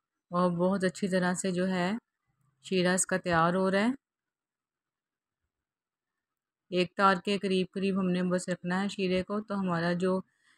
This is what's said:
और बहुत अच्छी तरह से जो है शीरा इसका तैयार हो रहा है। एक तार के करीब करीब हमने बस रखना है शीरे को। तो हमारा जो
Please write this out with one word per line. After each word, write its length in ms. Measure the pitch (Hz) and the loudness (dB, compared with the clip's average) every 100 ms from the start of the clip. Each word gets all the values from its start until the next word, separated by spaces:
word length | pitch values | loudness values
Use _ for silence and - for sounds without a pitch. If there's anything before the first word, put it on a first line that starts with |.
| _ _ _ | _ _ _
और 200 | 175 180 | 0 0
बहुत 340 | 170 180 196 | 2 0 2
अच्छी 240 | 185 - 202 | 0 -2 0
तरह 260 | 185 180 180 | 0 0 0
से 160 | 190 | -2
जो 140 | 175 190 | -2 -2
है 280 | 185 180 226 - _ _ _ _ _ | 0 -2 -4 -8 _ _ _ _ _
शीरा 300 | - 185 180 | -2 0 2
इसका 240 | 185 - 185 | 2 0 -2
तैयार 360 | 180 165 170 | 0 2 4
हो 140 | 185 190 | 2 2
रहा 140 | 190 | 2
है। 120 | 226 269 _ _ _ _ _ _ _ _ _ _ _ _ _ _ _ _ _ _ _ _ _ _ _ _ _ _ _ | 0 -2 _ _ _ _ _ _ _ _ _ _ _ _ _ _ _ _ _ _ _ _ _ _ _ _ _ _ _
एक 220 | 180 180 - | -2 -2 2
तार 240 | 196 185 | 4 4
के 180 | 208 202 | 0 -2
करीब 280 | 196 185 180 | 0 0 -2
करीब 240 | 196 196 190 | -2 -2 0
हमने 240 | 185 180 | 0 0
बस 240 | 180 180 185 | 0 -2 -2
रखना 320 | 175 175 185 | -6 -4 -4
है 80 | 196 | -4
शीरे 320 | 196 185 185 | -4 -2 -2
को। 180 | 185 208 | -2 -6
तो 140 | 214 202 | -6 -4
हमारा 360 | 185 170 170 | -2 -2 0
जो 280 | 175 185 190 - _ _ | 0 0 -2 -6 _ _